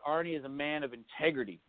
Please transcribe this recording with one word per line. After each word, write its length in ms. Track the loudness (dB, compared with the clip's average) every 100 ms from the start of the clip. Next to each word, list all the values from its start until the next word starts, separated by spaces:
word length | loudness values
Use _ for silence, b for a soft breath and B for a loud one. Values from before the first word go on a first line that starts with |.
| 2
Arnie 300 | 2 2 -2
is 80 | -2
a 40 |
man 340 | -2 0 0
of 100 | -2
integrity. 680 | -6 -12 0 2 2 -2 -6